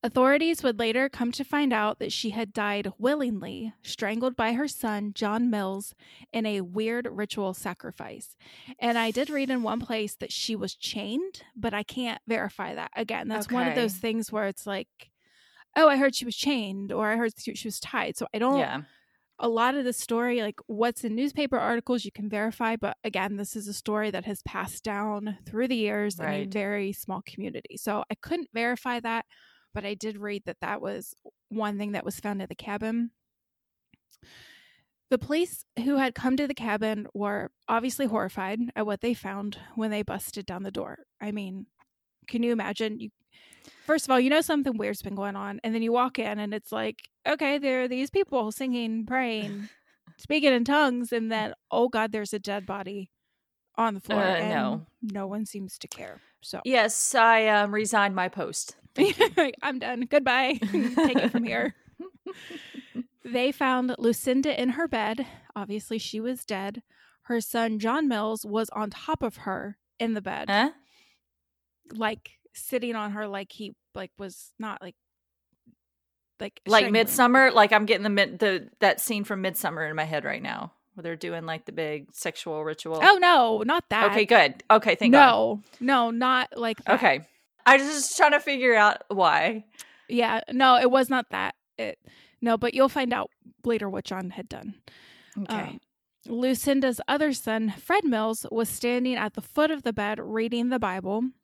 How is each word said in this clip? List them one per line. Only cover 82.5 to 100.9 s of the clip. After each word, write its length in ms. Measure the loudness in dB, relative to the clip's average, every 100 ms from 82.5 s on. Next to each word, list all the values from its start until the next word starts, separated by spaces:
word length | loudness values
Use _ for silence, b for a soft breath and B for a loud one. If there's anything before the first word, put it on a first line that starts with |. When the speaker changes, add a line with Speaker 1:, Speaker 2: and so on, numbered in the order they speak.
| -6
Speaker 2:
ritual. 340 | -6 -6 -6 4
Speaker 1:
Oh, 180 | 6 6
no, 420 | 6 6 4 2
not 200 | 0 -2 0
that. 200 | 0 2
Speaker 2:
Okay, 140 | 2
good. 400 | 6 6 6 2 4
Okay, 280 | 4 6 2
thank 160 | 8
God. 160 | 10 10
Speaker 1:
No, 320 | 8 2 0 -8 -8
no, 300 | 0 2 2
not 380 | 0 2 2 0 -4
like 240 | -4 -4
that. 100 | 2 4
Speaker 2:
Okay. 320 | 6 4 0 _ _ _
I 120 | 8 8
was 100 | 8
just 300 | -2 -2 6
trying 160 | 6
to 80 | 6
figure 340 | 2 2 6
out 300 | 8 8 6 -4
why. 560 | 4 6 6 2 0 -8 B B B B
Speaker 1:
Yeah, 320 | 0 2 0 -2
no, 260 | 4 8 8
it 140 | 8
was 180 | 6 4
not 220 | 2 0
that. 240 | -4 -4 -6 _ -10
It, 220 | -8 -8 -18 b b b
no, 140 | 0 2
but 160 | 2
you'll 140 | 4 4
find 240 | 4 0
out 180 | 0 -2 _ -20 _
later 240 | 0 0 0
what 160 | -6
John 260 | -6 -6 -8
had 180 | -10 -12
done. 260 | -12 -12 -14 -20 b b b b -10
Speaker 2:
Okay. 160 | -6
Speaker 1:
Um, 260 | -6 -6 -10 _ _ _ _ -8
Lucinda's 720 | -2 0 2 2 2 2 -2 -2
other 260 | 0 2
son, 400 | 0 -2 -2 -2 -4
Fred 260 | 0 2
Mills, 400 | 4 2 0 -2 -4
was 180 | -2 -2
standing 460 | -2 0 0 0
at 200 | 0 -2
the 60 | -6
foot 300 | -6 2 2
of 140 | 2
the 80 | -4
bed 260 | -2 -2 -4
reading 480 | -4 -2 0 0 0
the 120 | 0
Bible. 420 | 0